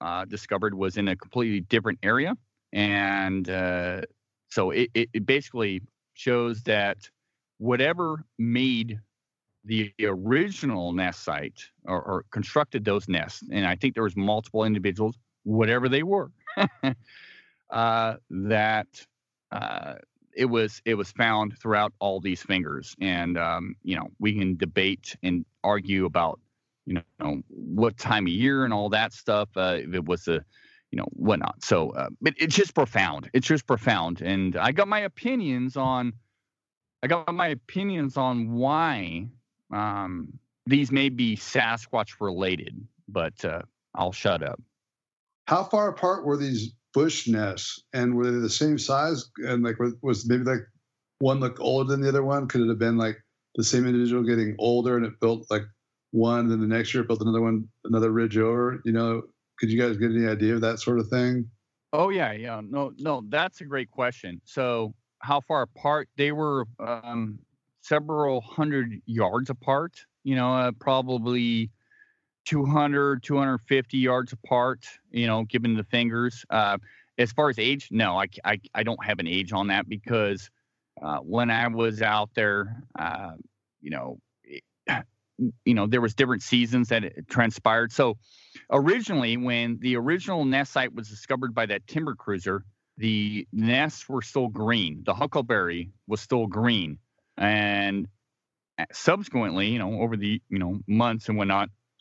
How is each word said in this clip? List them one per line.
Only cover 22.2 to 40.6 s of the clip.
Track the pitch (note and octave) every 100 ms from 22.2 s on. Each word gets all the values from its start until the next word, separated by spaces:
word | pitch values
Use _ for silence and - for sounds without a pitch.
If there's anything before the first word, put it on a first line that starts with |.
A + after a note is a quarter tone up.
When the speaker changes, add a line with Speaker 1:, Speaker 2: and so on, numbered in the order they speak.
| F#2+ F2
Speaker 1:
fingers. | - F#2 D#2+ C#2+ C#2+ -
And, | F#2+ F2 F2 E2+
um, | E2 E2+ F#2 G2+
you | - F2
know, | - -
we | G#2+ G#2
can | F#2+ F2
debate | F2 F2 F#2+ F#2 - -
and | F2+ F2 D#2+ _
argue | F#2+ G#2 F#2+ F#2+ F2+
about, | F2 E2 - _ _ _ _ -
you | F2+ - _
know, | D2 - -
what | - D#2+ F#2+ A2+ A2+
time | - F3+ B2+
of |
year | F#2 C3 C#3 B2+
and |
all | G#2 G#2
that | G#2+ A2
stuff, | - - G#2 G#2 F#2
uh, | F#2 E2+
if | D2
it | F#2
was | D#2+ F2 -
a, | D#2+ - _ - _ _
you | -
know, | -
whatnot. | - G#2 F#2 - -
So, | - F2+ D2
uh, | B1 C2 - D#3
it, | -
it's | D#3+ G3+
just | F#3+ -
profound. | C3 G#2+ F#2 D2 -
It's | B2+ -
just | D#3 -
profound. | A#2 B2+ G#2 E2 E2+
And | E2 G2 F#2 F2
I | A2
got | D#3 G3+
my | G#3
opinions | G3 - A#3+ C4 E3 B2+ B2+ C3+
on, | C3 B2+ A#2+ A2+ _ _ _ _ _ _ _ _
I | C3+
got | E3+ D#3+
my | F3 E3+
opinions | C3+ - - G3+ F#3 C#3 C#3
on | B2+ A#2+ A2+
why, | A#2 C3+ D3+ E3 A#2+ F2 E2 A2+ - _ _ _
um, | G#2 G#2+ G2+ F#2 F2 D#2+ - _ _